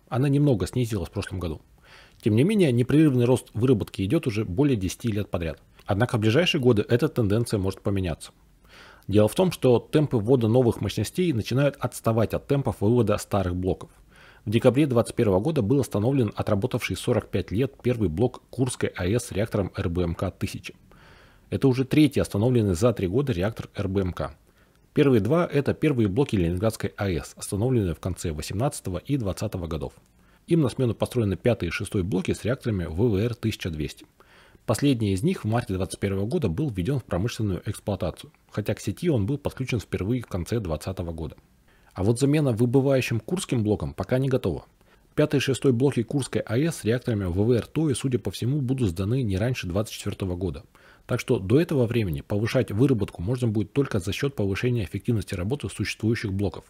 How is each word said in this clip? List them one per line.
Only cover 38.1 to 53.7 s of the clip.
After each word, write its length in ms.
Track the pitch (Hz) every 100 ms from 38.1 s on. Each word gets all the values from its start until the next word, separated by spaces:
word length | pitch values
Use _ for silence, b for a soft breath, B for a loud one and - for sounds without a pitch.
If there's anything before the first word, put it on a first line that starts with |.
| - - _ _
хотя 220 | - 104
к 80 | 104
сети 300 | - 98 175
он 160 | 127 98
был 100 | 143
подключен 440 | - - 127 123
впервые 420 | - 92 92 127
в 60 | 120
конце 320 | 95 85 117
двадцатого 520 | 92 80 - 95 85
года. 240 | 80 78 - _ _ b b b
А 100 | -
вот 160 | 95 120
замена 340 | 139 151 143
выбывающим 680 | 107 123 135 135 135 - 117
Курским 420 | - 185 - 127
блоком 300 | 107 101 71
пока 240 | - - 127
не 140 | 135
готова. 340 | 127 - 76 - _ b b b
Пятый 220 | - 151 139
и 40 |
шестой 320 | 131 127 143
блоки 320 | 120 139 123
Курской 360 | 110 147 127 107
А 180 | - 113
Э 120 | 165
С 60 | -
с 80 |
реакторами 400 | 104 123 - 107
В 100 | 92
В 180 | 87 110
Р 140 | 120 -
то 240 | - 156
и, 40 |
судя 240 | 123 135 123
по 120 | 104
всему, 320 | - 113 147
будут 260 | 123 131 110
сданы 340 | 85 98 131
не 140 | 117 92
раньше 300 | 117 127 92
двадцать 260 | 90 107
четвертого 440 | - 104 90 95 90
года. 280 | 92 - - b b b -
Так 140 | 123
что 180 | - 113
до 220 | 95 131
этого 260 | 175 147 113
времени 340 | 117 101 71
повышать 520 | - 104 110 135 113
выработку 500 | 104 139 117 101 -
можно 240 | 90 127 120
будет 260 | 107 104